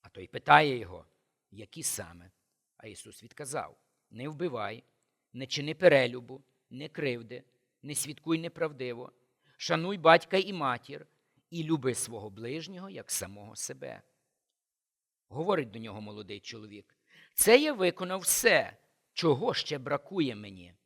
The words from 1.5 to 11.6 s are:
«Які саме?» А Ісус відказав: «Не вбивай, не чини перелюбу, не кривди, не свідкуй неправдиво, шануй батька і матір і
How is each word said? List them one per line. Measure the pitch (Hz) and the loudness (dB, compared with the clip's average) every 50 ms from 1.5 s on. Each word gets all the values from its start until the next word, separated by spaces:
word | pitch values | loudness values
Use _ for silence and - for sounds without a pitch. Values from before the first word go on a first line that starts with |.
«Які | - 95 - - - 165 160 | -20 -20 -20 -18 -16 -8 -6
саме?» | - - - 101 82 85 85 87 95 _ _ _ _ _ _ _ _ _ _ | -6 -6 -6 -10 -12 -14 -20 -20 -20 _ _ _ _ _ _ _ _ _ _
А | - | -18
Ісус | 110 98 - - 110 107 - - | -18 -16 -16 -18 -20 -20 -20 -20
відказав: | 120 - - 151 131 135 143 95 78 - _ _ _ _ _ _ _ | -20 -16 -14 -12 -8 -8 -8 -8 -8 -14 _ _ _ _ _ _ _
«Не | - 110 123 151 | -14 -12 -10 -10
вбивай, | 156 139 170 180 131 117 104 101 107 120 _ _ _ _ _ _ _ _ _ _ _ | -8 -6 -6 -4 -4 -4 -6 -6 -8 -10 _ _ _ _ _ _ _ _ _ _ _
не | 123 135 | -12 -8
чини | 131 - 147 143 147 147 | -6 -6 -4 -4 -4 -4
перелюбу, | 151 185 180 151 135 127 123 120 127 120 117 131 131 _ _ _ _ _ _ | 6 8 8 8 8 6 4 0 -6 -12 -14 -18 -20 _ _ _ _ _ _
не | 120 127 143 156 | -16 -14 -14 -12
кривди, | _ - 147 139 123 120 117 107 123 127 - _ _ _ _ _ _ _ - | _ -4 -4 -2 -2 -4 -6 -12 -16 -16 -18 _ _ _ _ _ _ _ -14
не | 135 139 | -8 -6
свідкуй | - - 139 151 - _ 165 165 160 | -6 -6 -6 -10 -12 _ -2 -2 -2
неправдиво, | 165 170 165 - 165 160 147 131 131 127 120 117 123 - _ _ _ _ _ _ _ _ _ | -2 -6 -6 -4 -6 -6 -4 -6 -8 -8 -8 -10 -12 -16 _ _ _ _ _ _ _ _ _
шануй | _ - - 170 160 165 180 202 190 | _ -4 -2 -2 0 0 -4 -6 4
батька | 151 165 165 170 - - - | 8 10 10 10 8 4 0
і | 190 196 196 202 | 0 0 0 -4
матір | 175 151 131 123 117 _ - 143 160 - _ _ _ _ _ _ _ _ _ | -4 -2 -2 -2 -4 _ -14 -16 -16 -16 _ _ _ _ _ _ _ _ _
і | - 170 | -8 -6